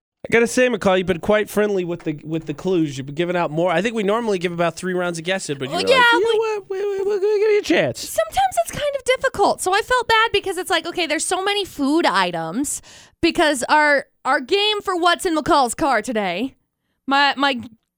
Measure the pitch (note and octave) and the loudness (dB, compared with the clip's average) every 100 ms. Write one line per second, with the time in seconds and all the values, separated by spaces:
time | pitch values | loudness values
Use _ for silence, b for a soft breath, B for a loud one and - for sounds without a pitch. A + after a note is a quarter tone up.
0 | _ _ - A3+ A#3 - B3 A3 G3 F#3+ | _ _ -2 0 2 2 0 2 2 2
1 | F#3 F3 - G#3+ G#3 G3+ G#3 G3 F3 E3+ | 0 -2 0 0 0 0 0 0 -2 -6
2 | E3 D3+ D3 D#3+ D#3+ C#3+ F3+ F#3 D#3 C3+ | -6 -8 -6 -6 -6 -6 -2 0 0 -4
3 | C3+ C#3+ F3 F3+ D#3+ D#3 F3+ E3+ A3 A3+ | -8 -4 -2 -2 -2 0 0 2 0 0
4 | G3 A3 A3+ F#3+ F3+ E3+ E3+ - F#3 F3+ | 0 0 0 -2 -2 0 -2 -2 -4 -2
5 | F3 E3+ D#3+ F#3+ - C#3 B2+ F4 A#4+ C5 | -2 -4 -4 -4 -4 -6 -4 -2 2 4
6 | A#4+ A#4 A4+ A4 A4 G#4+ G4 F#4+ G4+ G4 | 6 4 2 2 0 -4 -6 -4 -4 -2
7 | G4 G#4 G#4 G#4 A4 G#4 E4+ B3+ D3 - | -2 0 0 2 2 2 2 2 0 -2
8 | - - D#5+ F5+ F#5+ F5+ E5+ - D5 C#5 | -6 -4 -2 0 0 0 -4 -4 -4 -4
9 | B4 C5 C5+ - E4+ - F4+ G4 G#4+ B4 | -2 0 0 2 2 2 0 0 2 0
10 | A#4 A4 A4+ G4+ F#4+ F4 F4+ E4+ D#4+ F4 | 2 2 2 0 -2 -6 -2 -2 -2 -4
11 | D#4+ D#4 - F#4 G4+ G4+ F#4 - C#4 D#4 | -2 -2 -2 -2 0 -2 -4 -2 0 2
12 | D#4 F#3 F#3 E3 E3 A3+ C#4+ - B B | 2 2 0 -2 -4 -4 -4 -6 B B
13 | B B E4+ E4 D#4 C#4 B3 D4+ D4 C#4+ | B B 0 2 2 2 2 2 4 2
14 | - _ B3+ D4 B3 G4 G#4 G#4 G4 F4+ | -2 _ -2 -2 0 0 0 -2 -2 0
15 | F4 E4+ F#4 D#4 - D4+ B3 - D4+ A#3 | 2 2 0 -2 2 2 2 0 0 0
16 | - A3 F#3+ F3 C4+ - _ _ _ _ | 0 -2 -2 -2 -6 -10 _ _ _ _
17 | - C#4 C#4+ B3+ C#4 B3+ A#3+ - _ | -2 2 2 2 0 -2 -8 -18 _